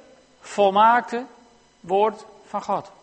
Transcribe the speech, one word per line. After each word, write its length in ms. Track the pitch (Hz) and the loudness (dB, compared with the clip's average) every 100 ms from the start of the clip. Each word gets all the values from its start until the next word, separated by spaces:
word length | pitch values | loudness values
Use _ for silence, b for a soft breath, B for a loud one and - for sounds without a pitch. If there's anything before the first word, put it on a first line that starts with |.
| - _ _ _ | -20 _ _ _
volmaakte 880 | - - 202 190 226 240 233 233 262 - _ _ _ _ | -12 0 2 4 4 4 -2 -8 -10 -18 _ _ _ _
woord 460 | 170 190 220 208 - - - | -4 0 0 -2 -16 -20 -14
van 160 | 208 | -12
God. 300 | - 190 - - | -6 -8 -8 -20